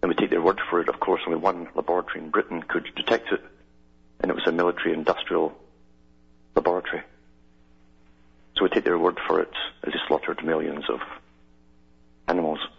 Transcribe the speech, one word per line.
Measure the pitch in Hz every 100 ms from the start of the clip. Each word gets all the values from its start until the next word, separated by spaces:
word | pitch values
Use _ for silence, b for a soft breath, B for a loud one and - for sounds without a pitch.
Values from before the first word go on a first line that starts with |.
And | 92
we | 82
take | 101
their | 87
word | 82 98 -
for | 87
it. | 80
Of | -
course, | - 90 -
only | 82
one | 90 87 85 -
laboratory | - 87 90 -
in | 80
Britain | 78 - 87
could | 82 85 - -
detect | - 117 -
it, | 98 - - - _ _ _ _ _
and | 90
it |
was | - -
a |
military | 82 87 87 85
industrial | 80 78 87 - 87 80 - - _ - _ _ _ _ _ _ -
laboratory. | - 90 - 82 - - _ _ _ _ _ _ _ _ _ _ _ _ - -
So |
we | 92
take | - -
their | 85
word | 87 87 -
for | 85
it | 82 - - -
as | -
they | - -
slaughtered | 78 - 82
millions | 80 80 78 73 -
of | - - - - _ - _ _ - _ _ _ _ -
animals. | 87 80 78 -